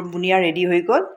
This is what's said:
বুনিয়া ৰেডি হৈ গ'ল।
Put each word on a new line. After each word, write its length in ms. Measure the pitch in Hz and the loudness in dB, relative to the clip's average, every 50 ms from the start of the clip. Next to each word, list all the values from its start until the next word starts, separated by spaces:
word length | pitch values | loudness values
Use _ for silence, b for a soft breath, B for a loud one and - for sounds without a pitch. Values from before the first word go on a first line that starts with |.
| 180 175 | -4 -6
বুনিয়া 300 | 170 180 180 185 185 190 | -6 -4 -2 0 2 2
ৰেডি 240 | 180 165 160 175 180 | 2 0 0 0 0
হৈ 160 | 180 175 175 | 0 2 0
গ'ল। 220 | 170 180 240 320 - - - | 2 2 0 0 0 -2 -8